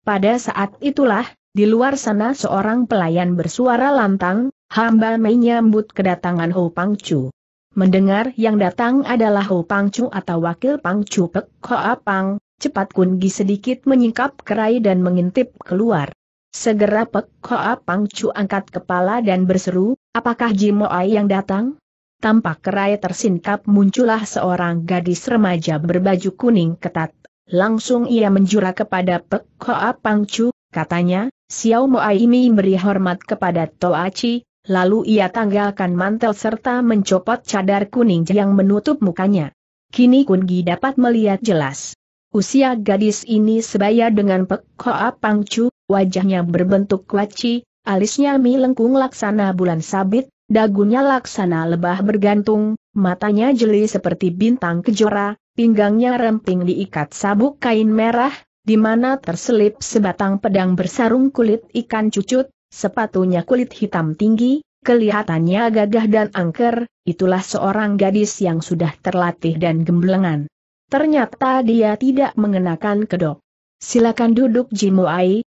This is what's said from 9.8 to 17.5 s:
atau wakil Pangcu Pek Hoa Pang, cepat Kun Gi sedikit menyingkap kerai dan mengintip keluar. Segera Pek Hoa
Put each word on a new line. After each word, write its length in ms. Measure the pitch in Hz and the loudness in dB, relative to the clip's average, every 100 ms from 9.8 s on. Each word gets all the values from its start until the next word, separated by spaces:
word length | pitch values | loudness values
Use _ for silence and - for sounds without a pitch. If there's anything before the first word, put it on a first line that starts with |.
| 202 233 247 | 0 -2 -4
atau 260 | 190 - 170 | -6 -4 -4
wakil 320 | 170 170 262 294 | -2 -2 -2 -2
Pangcu 480 | 175 208 202 208 | -2 -4 -2 -2
Pek 240 | 170 196 - _ | -2 -4 -8 _
Hoa 320 | - 247 208 247 | -4 -2 -2 -4
Pang, 400 | 202 190 190 208 _ _ | -4 -2 -2 -6 _ _
cepat 320 | 285 214 - | -6 -4 -4
Kun 240 | - 185 185 | 0 0 2
Gi 160 | 190 | -2
sedikit 560 | - 196 202 254 254 269 | 0 -2 -2 -4 -2 2
menyingkap 560 | 262 233 233 285 - | 2 2 0 -6 -6
kerai 320 | - 214 220 240 | -6 -2 0 2
dan 240 | 208 180 | 2 2
mengintip 560 | 180 180 180 254 247 _ | 2 0 0 -2 -4 _
keluar. 480 | - 185 233 170 139 - _ _ _ | -6 -2 0 0 -4 -10 _ _ _
Segera 560 | - 233 214 202 214 226 | -4 -2 2 2 0 -2
Pek 240 | 202 - _ | -4 -6 _
Hoa 320 | - | -6